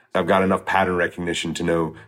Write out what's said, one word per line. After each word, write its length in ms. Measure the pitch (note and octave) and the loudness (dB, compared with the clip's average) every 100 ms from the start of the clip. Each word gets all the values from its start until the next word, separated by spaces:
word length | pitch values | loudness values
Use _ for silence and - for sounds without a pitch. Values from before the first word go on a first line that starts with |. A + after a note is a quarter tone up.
| _ | _
I've 140 | F#2+ F2 | -2 2
got 140 | G2 | 2
enough 220 | F#2+ F#2 | 4 0
pattern 320 | - F#2+ F#2+ F2+ | 0 0 2 0
recognition 560 | E2+ - F2 E2 E2+ | -2 -4 -4 -4 -4
to 80 | D#2+ | -4
know 320 | E2+ E2 D#2+ - | 0 0 -2 -8